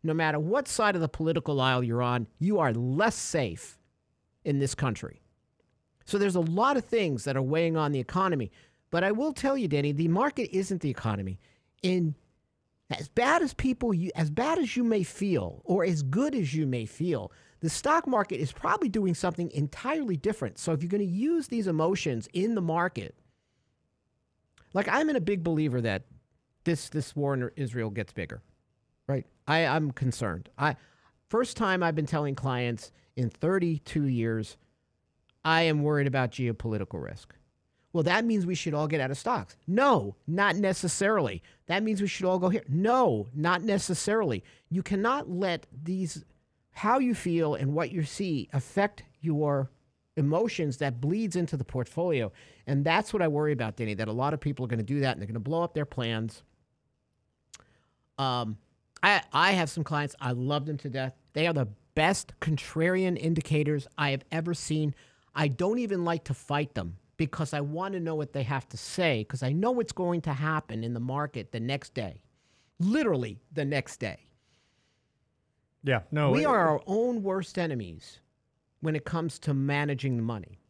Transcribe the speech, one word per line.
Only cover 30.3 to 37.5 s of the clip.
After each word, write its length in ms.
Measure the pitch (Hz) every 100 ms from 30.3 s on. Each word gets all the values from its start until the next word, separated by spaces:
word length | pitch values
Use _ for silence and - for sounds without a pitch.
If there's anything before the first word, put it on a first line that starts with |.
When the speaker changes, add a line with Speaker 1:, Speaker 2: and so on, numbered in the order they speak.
| 85 - -
Speaker 1:
I, 160 | 147 151 - _ _ _ _
first 280 | 220 254 -
time 280 | 214 185
I've 120 | 170 156
been 100 | 147
telling 280 | 160 147
clients 560 | 131 135 123 123 113 - _ _ -
in 140 | 120
thirty-two 760 | - 160 190 175 156 - 156 139
years, 500 | 123 113 113 107 - _ _ _ _ _ _ _ _
"I 180 | 156 160
am 200 | 165 151
worried 240 | 147 147 139
about 240 | 131 123
geopolitical 720 | - 123 110 117 107 98 90
risk." 320 | 53 - - - _